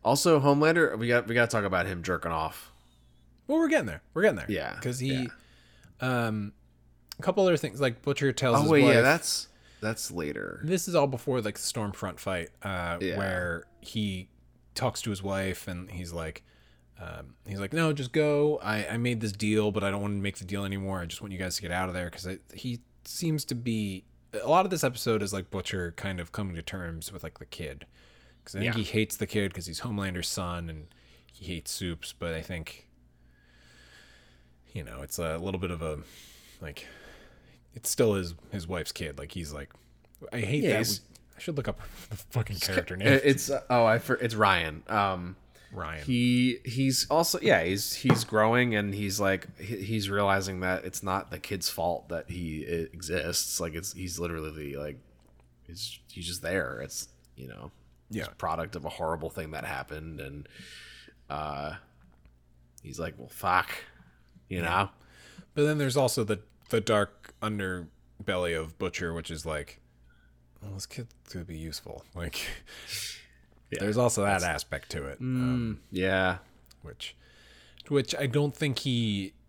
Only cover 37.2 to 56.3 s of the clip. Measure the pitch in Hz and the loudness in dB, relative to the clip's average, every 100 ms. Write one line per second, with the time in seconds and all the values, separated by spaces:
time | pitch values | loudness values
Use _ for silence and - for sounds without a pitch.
37.2 | - - - - - - - - 117 101 | -20 -20 -20 -20 -20 -8 -6 4 4 4
38.2 | 87 85 - 104 82 90 - - 80 69 | 0 -8 -10 -8 -4 -4 -6 -6 -8 -8
39.2 | 73 95 76 73 69 - _ _ _ _ | -10 -8 -8 -10 -12 -18 _ _ _ _
40.2 | - 120 101 147 185 110 113 104 - - | -10 -6 -2 2 2 2 2 -2 -6 -20
41.2 | - - - 147 127 - - - - 107 | -20 -12 -6 -4 -4 -6 -10 -16 -12 -12
42.2 | - 120 113 98 - 92 87 90 104 135 | -4 -2 -2 -4 0 -2 -2 0 4 6
43.2 | 139 135 - 135 - 123 113 117 - 127 | 6 2 2 -4 2 4 6 6 2 0
44.2 | 120 110 104 90 80 80 - 107 101 92 | 0 4 6 6 2 -6 -2 2 2 0
45.2 | 87 92 - - - 104 80 78 73 123 | -6 -12 -20 -20 -16 -8 -8 -6 0 2
46.2 | 123 123 127 120 - 117 135 127 - 151 | 4 4 4 0 -6 0 2 2 2 2
47.2 | 170 - 220 107 85 101 - - 131 117 | 2 2 4 4 4 0 -2 -2 4 4
48.2 | - 110 110 120 123 107 104 98 101 95 | 4 4 6 6 4 2 0 -2 -2 2
49.2 | 98 95 - - 98 113 98 110 98 101 | 2 2 -2 -14 -8 -6 -2 -2 0 2
50.2 | 101 98 95 92 92 92 90 - 101 95 | 4 4 2 -2 0 -2 -4 -6 -2 -2
51.2 | - 90 - 98 - - 85 82 - 85 | -2 -10 -6 -4 -4 -2 -2 -2 -4 -6
52.2 | - 87 82 78 62 82 80 82 87 87 | -6 -6 -4 -4 -4 -4 -4 -8 -4 -2
53.2 | 76 - - - 85 80 87 85 92 87 | 0 -2 -2 -2 -4 -4 -8 -8 -8 -4
54.2 | 85 82 78 78 71 69 73 67 - - | -4 -4 -8 -8 -8 -6 -8 -10 -18 -20
55.2 | - - - _ - 85 - - - - | -20 -20 -20 _ -18 -10 -10 -10 -16 -10
56.2 | 85 | -8